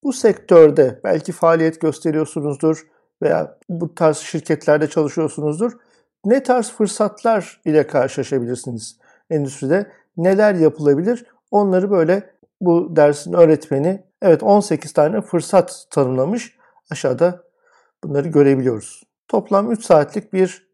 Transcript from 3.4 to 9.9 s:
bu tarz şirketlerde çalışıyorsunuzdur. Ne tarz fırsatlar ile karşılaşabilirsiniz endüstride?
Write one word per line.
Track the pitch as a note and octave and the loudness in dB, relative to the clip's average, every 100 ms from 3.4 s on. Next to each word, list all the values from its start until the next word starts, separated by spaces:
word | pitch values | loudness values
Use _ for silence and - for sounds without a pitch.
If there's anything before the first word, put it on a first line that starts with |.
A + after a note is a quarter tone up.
| - - _ | -4 -12 _
bu | E3+ E3 | -8 -8
tarz | - D#3+ D3+ | -2 0 0
şirketlerde | - E3 - D#3 - D3 D3+ | -8 -10 -6 -4 0 0 0
çalışıyorsunuzdur. | E3 D3+ D#3 D3+ - D3+ D3+ A#3 A#3 _ _ _ _ | -2 -4 -2 -6 -4 -8 -4 -6 -8 _ _ _ _
Ne | G3 C4 | -2 -2
tarz | C4+ B3+ A3 | 0 -2 -2
fırsatlar | - G#3 - G#3 G#3 - A3 E3+ - | -4 -4 -2 -6 -4 -2 -2 -4 -10
ile | - D3+ C#3 | 0 0 2
karşılaşabilirsiniz | C#3+ C3+ - C3+ C3+ A#2+ B2 - A#2 A2 - _ _ _ | -2 -2 -4 -4 -4 -4 -8 -10 -14 -14 -20 _ _ _
endüstride? | D#3+ C#3+ C3+ C3+ F3 G#3 | -4 -4 -6 -2 -2 -2